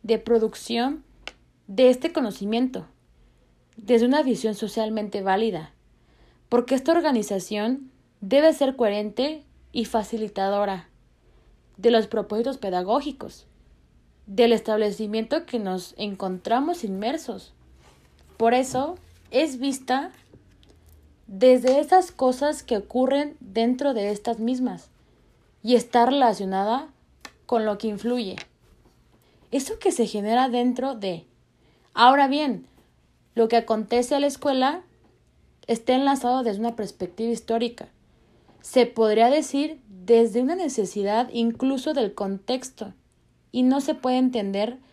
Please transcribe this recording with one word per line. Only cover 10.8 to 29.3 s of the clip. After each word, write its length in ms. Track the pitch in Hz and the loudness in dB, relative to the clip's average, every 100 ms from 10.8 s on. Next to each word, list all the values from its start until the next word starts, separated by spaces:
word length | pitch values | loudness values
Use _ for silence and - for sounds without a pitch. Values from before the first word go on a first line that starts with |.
| - _ _ _ _ _ _ _ _ - | -12 _ _ _ _ _ _ _ _ 0
de 120 | 233 | 4
los 180 | 233 208 | 4 2
propósitos 500 | 226 202 214 240 269 | -4 -4 -2 -2 -4
pedagógicos. 880 | 196 180 185 262 285 - - - _ _ _ _ _ _ _ _ - | -4 -2 0 0 -2 -8 -14 -18 _ _ _ _ _ _ _ _ -6
Del 260 | 196 240 | 2 4
establecimiento 920 | 220 - 214 208 202 214 220 226 320 330 | 4 0 0 0 -4 -6 -6 -4 -4 -4
que 120 | 240 | -6
nos 360 | 196 185 180 - | -4 -6 -8 -10
encontramos 880 | 202 190 190 185 - 240 302 339 | -10 -6 -6 -6 -2 0 0 -4
inmersos. 680 | 202 190 220 320 - 196 - _ _ _ _ _ _ _ _ - | -6 -6 -6 -6 -8 -14 -16 _ _ _ _ _ _ _ _ -2
Por 180 | 226 | 2
eso, 420 | 247 262 254 294 370 - - _ | 2 0 -4 -6 -8 -18 -20 _
es 280 | 247 311 254 | -2 -2 -2
vista 540 | 269 - - 254 349 - _ - _ _ _ _ _ - _ _ - | -6 -6 -4 -4 -4 -14 _ -20 _ _ _ _ _ -20 _ _ -18
desde 540 | 190 254 254 254 277 | 4 6 6 6 2
esas 320 | 302 370 359 | 4 4 4
cosas 500 | - 254 254 294 302 | 0 0 0 -2 -2
que 140 | - 214 | -4 -6
ocurren 600 | 202 247 262 277 294 - | -2 0 0 0 -2 -8
dentro 540 | 202 202 233 254 285 | -8 -2 0 0 -2
de 160 | 226 202 | -2 -4
estas 280 | 208 240 208 | -4 -6 -4
mismas 520 | 226 254 247 175 - _ _ _ _ _ _ _ | -4 -2 -4 -6 -16 _ _ _ _ _ _ _
y 140 | 220 240 | 2 2
está 300 | 233 240 240 | 4 2 4
relacionada 840 | 285 240 196 190 190 202 254 311 _ _ _ - _ - | 4 2 2 -2 -2 -2 -2 -6 _ _ _ -20 _ -4
con 180 | 233 | -2
lo 140 | 214 202 | 0 -4
que 100 | 226 | -6
influye. 480 | 208 233 247 196 190 - _ _ _ _ _ _ _ _ | -4 -4 -4 -4 -10 -16 _ _ _ _ _ _ _ _